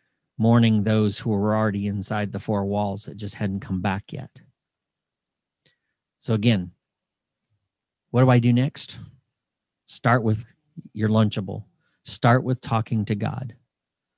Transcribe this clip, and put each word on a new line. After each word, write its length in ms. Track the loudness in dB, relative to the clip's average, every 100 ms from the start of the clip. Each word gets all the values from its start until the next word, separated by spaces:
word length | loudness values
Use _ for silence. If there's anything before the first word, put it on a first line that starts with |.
| _ _ _ -2
mourning 460 | 4 6 6 4
those 360 | 2 2 2 0
who 120 | -2
were 220 | 0 0
already 320 | 0 0 -2 -4
inside 460 | -4 -4 -4 -4
the 80 | -6
four 240 | -4 -2
walls 400 | -2 -2 -4 -6
that 140 | -12 -12
just 180 | -12 -6
hadn't 240 | -6 -6
come 220 | -6 -4
back 320 | -4 -6 -8
yet. 280 | -12 -14 -18 _ _ _ _ _ _ _ _ _ _ _ _ _ _ _ _ _ _
So 160 | -4
again, 380 | 0 2 2 -2 -12 _ _ _ _ _ _ _ _ _ _ _ _ _
what 100 | 2
do 80 | 6
I 100 | 6
do 120 | 4
next? 480 | 2 0 -4 -12 -14 -20 -20 _ _ _ _ _ _ _
Start 360 | -4 2 2
with 220 | 2 -2 -4 _ _ -20 -16
your 160 | -4 2
Lunchable. 540 | 4 2 0 -6 -8 -12 _ _ _
Start 400 | -12 0 4 4
with 160 | 2 -4
talking 440 | -2 -2 0 -2 -2
to 100 | -4
God. 400 | -4 -6 -10 -14 _ _ _ _ _